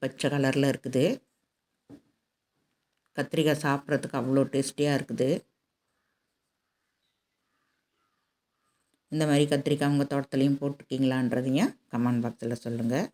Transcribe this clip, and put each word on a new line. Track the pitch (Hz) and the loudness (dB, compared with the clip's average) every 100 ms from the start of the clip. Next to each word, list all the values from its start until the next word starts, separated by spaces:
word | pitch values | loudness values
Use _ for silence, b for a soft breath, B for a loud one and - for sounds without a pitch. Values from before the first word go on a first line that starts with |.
பச்சை | 131 - 143 | -8 -4 -2
கலர்ல | 139 131 139 139 | 0 0 2 0
இருக்குது. | - - 127 170 269 _ _ _ _ _ _ - - _ _ _ _ _ _ _ _ _ _ _ - | 0 -2 0 0 -2 _ _ _ _ _ _ -20 -20 _ _ _ _ _ _ _ _ _ _ _ -8
கத்திரிக்காய் | 139 165 156 147 | -4 0 2 2
சாப்பிட்றதுக்கு | 147 143 - 143 139 139 | 0 -2 -2 -4 -2 -4
அவ்வளோ | 127 135 135 | 0 2 2
டேஸ்டியா | 139 135 - 147 139 | 0 -2 -2 0 0
இருக்குது. | 139 117 131 143 - _ _ _ _ _ _ _ _ _ _ _ _ _ _ _ _ _ _ _ _ _ _ _ _ _ _ _ _ _ _ _ _ _ _ _ _ | -2 -2 0 -2 -6 _ _ _ _ _ _ _ _ _ _ _ _ _ _ _ _ _ _ _ _ _ _ _ _ _ _ _ _ _ _ _ _ _ _ _ _
இந்த | 151 151 | -2 2
மாதிரி | 143 147 139 | 4 4 2
கத்திரிக்காய் | 143 143 143 143 | 0 0 2 2
உங்க | 139 | 0
தோட்டத்துலையும் | 139 135 135 135 139 | -2 -2 0 2 2
போட்டிருக்கீங்களான்றதையும் | 143 143 - 131 131 131 123 123 127 139 254 - _ | -2 -6 -6 0 0 2 0 0 0 0 0 -4 _
கமெண்ட் | 120 123 123 117 | -2 0 0 -2
பாக்ஸ்ல | - 117 120 117 | -6 -8 -6 -6
சொல்லுங்க. | 117 117 131 - | -4 -2 -2 -4